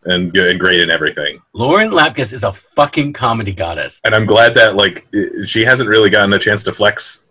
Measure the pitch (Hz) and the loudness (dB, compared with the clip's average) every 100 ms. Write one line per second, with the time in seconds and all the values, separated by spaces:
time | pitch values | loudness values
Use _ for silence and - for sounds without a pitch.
0 | - 90 90 95 90 90 92 90 85 82 | -2 -4 -2 0 0 0 2 2 2 0
1 | 78 76 73 69 _ 104 123 180 220 190 | -2 -4 -8 -10 _ -6 0 0 2 0
2 | 151 - 120 120 107 - _ - 143 - | 0 -2 -8 -4 -6 -6 _ -2 0 0
3 | 143 139 123 113 101 95 85 80 67 - | -4 -4 -4 -2 -4 -6 -8 -8 -10 -6
4 | - 110 107 107 117 117 110 98 101 90 | 0 0 2 4 4 6 4 4 -2 -2
5 | _ 104 98 - 101 110 113 131 117 110 | _ -6 -4 -6 -6 -2 2 2 2 4
6 | 104 104 101 101 - 104 - 90 104 - | 4 4 2 2 0 -2 -4 0 0 0
7 | - - _ | -6 -8 _